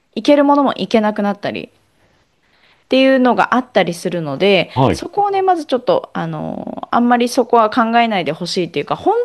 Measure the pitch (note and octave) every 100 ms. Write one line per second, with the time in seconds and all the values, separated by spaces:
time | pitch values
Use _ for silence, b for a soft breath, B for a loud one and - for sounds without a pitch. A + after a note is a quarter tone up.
0 | _ - G#3+ C#4+ C#4+ C#4+ C4+ - F#3+ A#3
1 | G#3+ G#3+ G3+ G3+ C#3 G#2 - _ _ _
2 | _ _ _ _ _ _ _ _ - C4
3 | C4 C4 B3+ A3 - A#3+ C4 - F3 E3+
4 | F#3 F3 D#3 C#3 G3 F#3+ - - C3 D#2
5 | - - G4+ G4 F#4+ F4+ D4 B3+ C4 E3+
6 | - - E3 D#3 D#3+ - - - - -
7 | A#3+ A#3+ A#3+ C4 A#3+ A#3 G#3+ A#3 A3+ A#3
8 | A#3 G3+ C#3+ D#3+ F3 - E3+ C#3+ - -
9 | - A4+